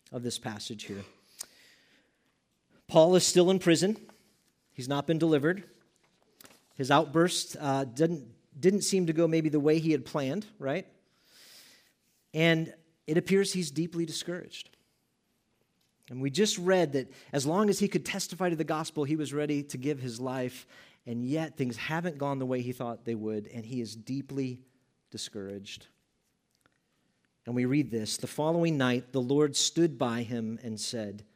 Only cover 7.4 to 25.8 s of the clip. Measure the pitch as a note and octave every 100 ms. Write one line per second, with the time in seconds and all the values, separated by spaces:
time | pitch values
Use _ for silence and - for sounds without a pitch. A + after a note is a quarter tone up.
7.4 | - - C#3+ C3+ C3 B2 E3 E3 A#2+ -
8.4 | _ D3 F3+ G3+ - F#3+ E3+ D#3 E3 D#3+
9.4 | D#3 D3 C#3+ D#3+ D#3+ D3+ B2+ D#3 C3 E3+
10.4 | G#3+ - C3+ D#3+ F#3 _ _ _ _ -
11.4 | - - - - _ _ _ _ _ D#3
12.4 | E3 E3 D#3+ - _ _ - D#3+ F3 F#3+
13.4 | G3 F#3 D#3+ C#3 E3+ E3+ E3 D3+ - F3
14.4 | - - - _ _ _ _ _ _ _
15.4 | _ _ _ _ _ _ - B2+ C#3 C3+
16.4 | G#3 F#3 F3 F#3 D#3+ C3+ B2+ - - C#3+
17.4 | C3+ F3 G#3 G3 G3+ E3+ - G3 - F3
18.4 | F#3 D#3+ D#3 D#3 D#3+ - C#3+ D#3 C#3 C#3+
19.4 | D3 C#3+ C#3+ C3+ C3+ C#3+ B2+ A2+ B2+ C3
20.4 | B2+ - - - - _ - A#2 B2 D#3
21.4 | D#3+ - B2+ A2+ - D#3+ F3 C#3+ C#3+ C#3
22.4 | C3 B2+ B2 A#2+ A#2+ A2+ - A2+ G#2+ G#2+
23.4 | G#2 A#2 A2 B2+ A2+ A2+ G#2+ C3+ C3+ C#3
24.4 | C3 B2 - _ _ _ _ G#2+ - G#2+
25.4 | G2 G2 G2 -